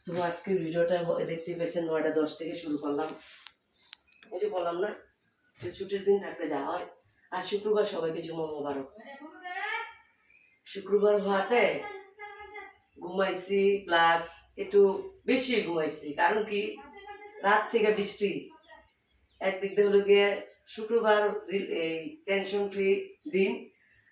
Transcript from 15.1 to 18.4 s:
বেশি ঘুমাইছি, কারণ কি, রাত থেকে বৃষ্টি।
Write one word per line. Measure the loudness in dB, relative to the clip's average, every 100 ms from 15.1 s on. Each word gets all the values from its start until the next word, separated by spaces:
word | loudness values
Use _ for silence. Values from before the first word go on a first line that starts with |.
| -8 0
বেশি | 0 2 0
ঘুমাইছি, | 0 0 -2 -4 -8
কারণ | 0 2 2
কি, | 0 -4 -4 -8 -16 -18 -18 -16 -18 -2
রাত | 4 4 4
থেকে | 2 4
বৃষ্টি। | 2 -2 -2 -2 -2